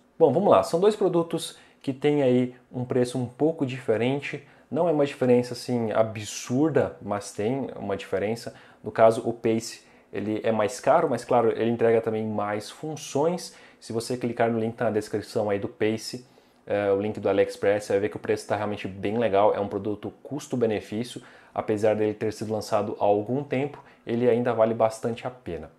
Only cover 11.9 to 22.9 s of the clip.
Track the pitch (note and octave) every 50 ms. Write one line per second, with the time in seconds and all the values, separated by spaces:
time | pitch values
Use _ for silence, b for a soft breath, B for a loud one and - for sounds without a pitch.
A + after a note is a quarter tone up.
11.9 | A2+ A2+ - A2+ A2 A2 A2 A2 G#2 G#2 G#2 G#2 G#2+ G#2+ - - - - - D#3
12.9 | D3+ D3 - - - C#3 D3+ E3+ F3+ F3 - B B B B B B B - -
13.9 | A2 A#2 - - B2+ B2 B2+ A#2+ A#2 B2 A#2 A2+ A#2 A2+ A2 A2+ A2+ - A#2+ A2
14.9 | G#2 G#2+ G#2+ - - G#2 G2 - - A#2 G#2 G#2 G2+ G2 G#2+ A2 - - G#2+ G#2+
15.9 | A2 A2 - - - B2+ B2+ b b b b b b _ _ - G2+ G2+ G2+ G2+
16.9 | G2 G2 G#2 G#2+ G#2+ G#2+ G2+ G2+ G2 G2+ G2 G2 - - A2 G2+ G#2 G#2 - -
17.9 | G#2 G2 G#2 G2+ - G#2+ - A2+ G#2+ G#2 - - G#2+ G#2 G#2 G#2 G#2 - - G2
18.9 | F#2+ F#2+ F#2+ G2+ G#2+ A#2+ A#2 G#2 F#2+ G2 G#2 G#2+ G2+ G2+ G2+ G2+ G#2 G2 G2 G#2+
19.9 | G#2 - - G2+ - - - - C#3 D3 - - C#3 B2 A#2 A2 G#2 F#2+ - -
20.9 | G#2 G#2+ B2 - - B B B B B B B B G#2 - - A2 G#2 G#2+ G#2+
21.9 | G#2+ G#2+ G#2+ G#2+ G#2 - A2 G#2+ - - G#2+ G#2+ A2 G#2+ G#2 - A2+ G#2 G#2 G#2+